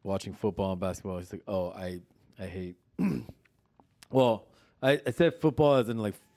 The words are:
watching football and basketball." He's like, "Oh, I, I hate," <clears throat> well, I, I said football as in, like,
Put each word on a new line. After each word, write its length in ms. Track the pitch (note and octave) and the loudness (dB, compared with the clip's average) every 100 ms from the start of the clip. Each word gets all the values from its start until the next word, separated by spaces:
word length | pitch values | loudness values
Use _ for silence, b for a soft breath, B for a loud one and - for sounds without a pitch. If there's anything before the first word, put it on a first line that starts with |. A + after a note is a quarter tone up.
watching 300 | G2 F#2+ - | -6 -4 -6
football 380 | F#2 G#2+ F#2 G2 | -4 -4 -2 -2
and 80 | F#2 | -2
basketball." 380 | F#2+ F#2 G2+ F2+ | -4 -4 -8 -8
He's 140 | F2+ | -10
like, 120 | G2 - | -14 -4
"Oh, 240 | G2 F2+ | -2 -2
I, 300 | - F#2 F2+ - _ _ _ | -6 -8 -10 -14 _ _ _
I 60 | F#2 | -10
hate," 300 | F#2 F2+ F2+ _ - | -8 -10 -12 _ -4
<clears throat> 1120 | G3+ C3+ A2 - _ _ _ _ _ _ - | -2 -2 -8 -18 _ _ _ _ _ _ -2
well, 360 | C3 B2 G#2+ - _ _ _ | 2 4 2 -4 _ _ _
I, 180 | C3 D3 - | 2 2 0
I 40 | |
said 280 | A#2+ E3+ - | 2 2 4
football 360 | D#3 C3+ D3 C3+ | 0 4 6 6
as 120 | A#2 | 2
in, 100 | A2+ | -2
like, 160 | G#2+ F#2+ _ | -4 -4 _